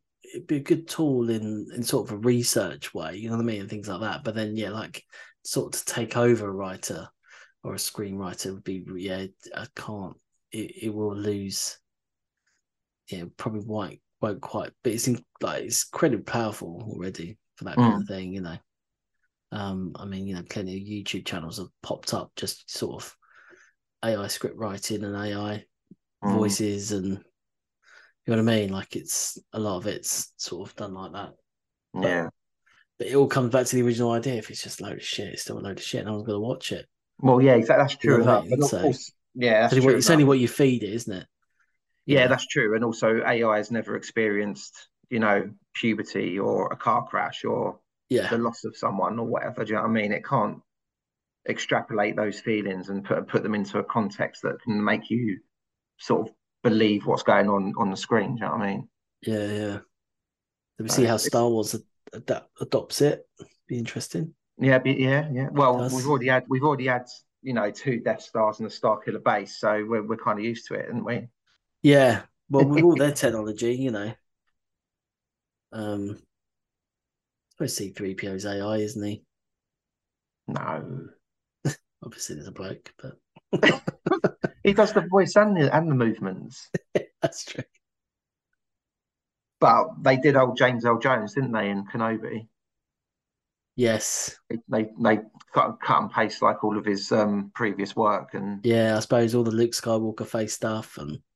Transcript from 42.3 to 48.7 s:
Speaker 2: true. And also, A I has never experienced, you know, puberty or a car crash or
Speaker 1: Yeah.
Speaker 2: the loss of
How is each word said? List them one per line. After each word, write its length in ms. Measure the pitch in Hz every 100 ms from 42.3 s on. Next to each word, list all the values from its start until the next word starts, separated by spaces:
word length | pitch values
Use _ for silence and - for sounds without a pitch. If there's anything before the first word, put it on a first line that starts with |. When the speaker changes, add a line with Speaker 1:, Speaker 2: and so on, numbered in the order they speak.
| 127 -
Speaker 2:
true. 280 | 147 110
And 100 | 110
also, 380 | 117 113 113 113 131
A 180 | 117
I 120 | 113 107
has 140 | 104
never 260 | 113 101 101
experienced, 920 | - 113 107 101 104 - - - - _ _
you 120 | 113
know, 300 | 107 101 107 - _
puberty 640 | - 117 107 - - 98 95
or 340 | 110 101 95
a 40 | -
car 280 | 120 117 -
crash 380 | - - -
or 340 | - - 101 - _ _ _
Speaker 1:
Yeah. 220 | 120 92
Speaker 2:
the 80 | 117
loss 260 | 117 -
of 120 | 104